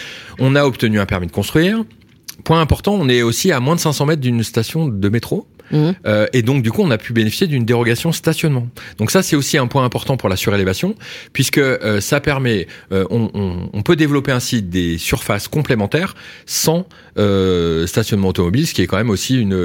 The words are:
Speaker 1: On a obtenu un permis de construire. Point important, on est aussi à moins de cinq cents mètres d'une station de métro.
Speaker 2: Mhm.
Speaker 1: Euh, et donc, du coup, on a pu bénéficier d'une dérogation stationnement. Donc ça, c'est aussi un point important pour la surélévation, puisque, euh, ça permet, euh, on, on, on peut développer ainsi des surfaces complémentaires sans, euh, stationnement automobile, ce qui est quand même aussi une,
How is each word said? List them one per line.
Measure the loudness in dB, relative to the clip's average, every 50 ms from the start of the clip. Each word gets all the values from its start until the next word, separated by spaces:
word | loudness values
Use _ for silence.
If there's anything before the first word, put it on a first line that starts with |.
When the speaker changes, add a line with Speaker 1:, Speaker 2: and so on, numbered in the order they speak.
| -14 -14 -16 -18 -18 -16 -6 -2
Speaker 1:
On | 0 2 4
a | 4 4
obtenu | 2 2 2 0 2 2 2
un | 0
permis | 0 0 -2 -4 -4
de |
construire. | -4 -4 -4 0 2 2 2 2 2 0 -2 -6 -10 -20 -20 -20 -20 _ _ -20 -18 -12 0
Point | 2 2 2
important, | 4 2 2 0 2 0 0
on | 2 2 4
est | 4 4
aussi | 4 2 0 0 2 2 2
à | 2
moins | 2 0 0
de | 2
cinq | 0 0 0
cents | 0 0
mètres | 0 0 0
d'une | 0 0 0 0 -2
station | 0 0 -2 -2 -2 -2 -2 -2 -2
de | -2 0 0 0
métro. | 0 0 -2 -2 -6 -6 -6 _ _ _ -10 -2
Speaker 2:
Mhm. | 0 2 2 2 0 -2 -2
Speaker 1:
Euh, | 0 2 2 2 2 2
et | 0
donc, | 2 2 2 2
du | 0 0
coup, | 0 2 2
on | 2
a | 2 0
pu | -2 -2 0
bénéficier | 0 0 0 0 0 0 0
d'une | 0 0 2
dérogation | 2 2 2 2 2 0 0 0 -2
stationnement. | -2 0 0 -2 -2 0 0 0 0 0 -2 -6 -10 -14 -18 -16 -6 -4
Donc | -2 0
ça, | 2 0 0
c'est | 2 0 0
aussi | 0 0 0 0
un | 0
point | 0 0 0 0
important | 0 -2 -4 -4 -2 -4 -2
pour | 0 -2
la | -2
surélévation, | 0 0 0 0 2 2 0 0 -2 -2 -4 -4 -6 -10 -18 -16 -18 -18 -12
puisque, | -2 -2 -2 0 2 2
euh, | 2 2 0 0 0 0 0 0
ça | 0 0 -2 0
permet, | 0 0 -2 0 0 0 0 0 -2 -4 -10 -20 -12 -4
euh, | -2 -2 -2 0
on, | 0 -2 -2 -2 -2
on, | -4 -4 -4 -4 -6 -8 -6
on | -6 -6
peut | 0 2 2
développer | 2 4 2 2 0 0 0 -2
ainsi | -2 -2 0 -2 -2
des | -2 -2 -2 -2 0 0 -2 -4
surfaces | -2 -4 -4 -4 -2 -2 -2 -2 -2 -4
complémentaires | -4 -2 0 0 0 0 0 0 0 -2 -2 -2 -8 -12 -20 -20 -20 -20 -14
sans, | -8 -4 -2 0 2 0 0 -2 -6 -14 -20 -20 -10 -2 0
euh, | 2 2 4 2 2 2 2 2 2 0 0 0 -2 0
stationnement | 0 -2 -2 0 0 0 0 0
automobile, | 0 2 0 2 2 0 0 0
ce | 0
qui | -2
est | 0 0
quand | 0 0
même | 0 0
aussi | 0 -2 0 0 0 0
une, | 0 0 0 0 0